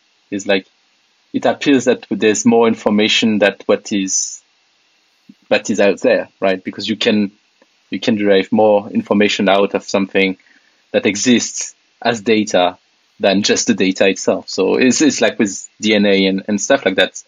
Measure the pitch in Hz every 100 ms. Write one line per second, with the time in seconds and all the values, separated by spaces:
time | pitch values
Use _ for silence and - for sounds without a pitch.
0 | _ _ _ 101 98 98 - _ _ _
1 | _ _ _ - 127 113 147 135 120 113
2 | - 104 110 104 120 117 117 110 - 104
3 | 107 - 117 104 101 98 - 101 - 104
4 | 95 - - - _ _ _ _ _ _
5 | _ _ - _ _ 104 - 95 101 87
6 | 127 95 92 _ 98 95 - 95 101 107
7 | 120 107 98 - _ _ _ _ _ 98
8 | - 107 101 95 95 110 107 104 104 113
9 | - 104 104 - 98 98 98 98 - 101
10 | 95 98 95 95 _ _ _ _ _ 104
11 | 113 101 123 117 - - - _ _ _
12 | 120 117 101 110 104 92 90 87 _ _
13 | _ _ 104 95 107 117 - 98 95 95
14 | 98 95 - 92 - - 95 95 131 120
15 | 151 - 110 - 104 - - _ 107 107
16 | 101 98 - 95 - 104 - 98 95 95
17 | 92 -